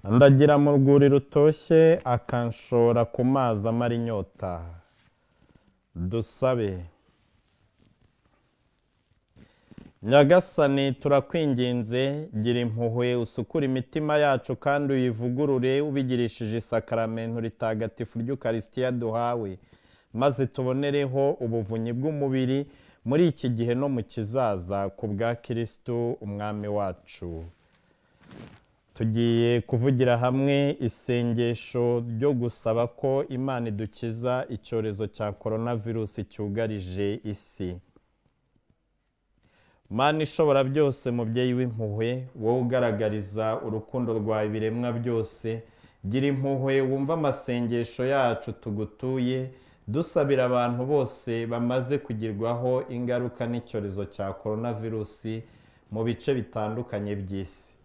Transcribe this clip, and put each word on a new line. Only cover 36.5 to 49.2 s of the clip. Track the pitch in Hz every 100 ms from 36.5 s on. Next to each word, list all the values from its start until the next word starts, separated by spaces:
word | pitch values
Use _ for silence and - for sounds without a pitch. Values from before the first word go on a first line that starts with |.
| 101 113 107 92 92 101 110
isi. | 110 98 - - 92 90 _ _ _ _ _ _ _ _ _ _ _ _ _ _ _ _ _ _ _ _ _
Mana | 104 143 156
ishobora | 151 - 156 139
byose, | 131 139 143 127 127
mubyeyi | 120 113 117 127
w'impuhwe, | 123 127 113 107 104 117 127 131 117
wowe | 110 127
ugaragariza | 120 127 120 107 110 107 95 104 110 113 113
urukundo | 107 - 127 117 113
rwawe | 107 110 107
ibiremwa | 107 110 117 120
byose, | 117 120 117 110 - 113 113 - _ - _ 95
gira | 123 139
impuhwe, | 139 135 135 135 135
wumve | 131 135 139
amasengesho | 160 147 131 - 120 120 120 117 -
yacu | 127 139 123 113 -
tugutuye, | - - 104 107 - 127 131